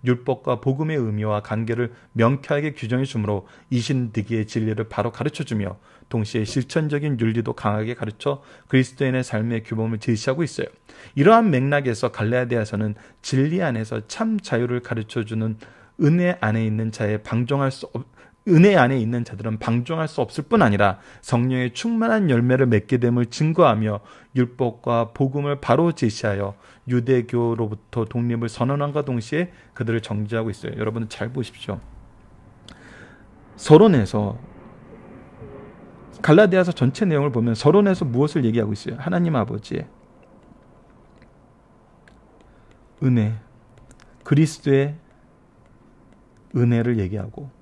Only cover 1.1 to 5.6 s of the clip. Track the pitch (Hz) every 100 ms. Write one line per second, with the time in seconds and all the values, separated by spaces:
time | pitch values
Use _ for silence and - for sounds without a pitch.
1.1 | 107 107 104 104 107 113 117 120 - _
2.1 | 117 113 135 - 147 151 143 113 123 135
3.1 | 120 104 101 - - _ 120 117 135 123
4.1 | 107 101 113 107 117 110 110 107 - 107
5.1 | - - - 135 110